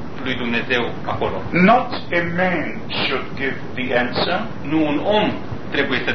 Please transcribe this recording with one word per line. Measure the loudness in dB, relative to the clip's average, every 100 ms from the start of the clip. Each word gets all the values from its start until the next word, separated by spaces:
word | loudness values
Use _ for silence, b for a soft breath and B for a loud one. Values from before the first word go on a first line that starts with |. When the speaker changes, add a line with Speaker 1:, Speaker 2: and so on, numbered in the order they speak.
| -8 -6
Speaker 1:
lui | -4 -4
Dumnezeu | -2 -2 0 0 0 -4 -4
acolo. | -2 -2 -2 -2 4 6
Speaker 2:
Not | 6 4 -4 -2 -2
a | 0 0
man | 0 0 -4 -6 -6 -2
should | 0 -2 -4 -4
give | -4 -4 -6 -4
the | 0 2
answer, | 2 0 0 0 -2 -6 0
Speaker 1:
Nu | 2 2
un | 2 4 4
om | 2 0 -6 -6 -2 0
trebuie | 0 0
să | 0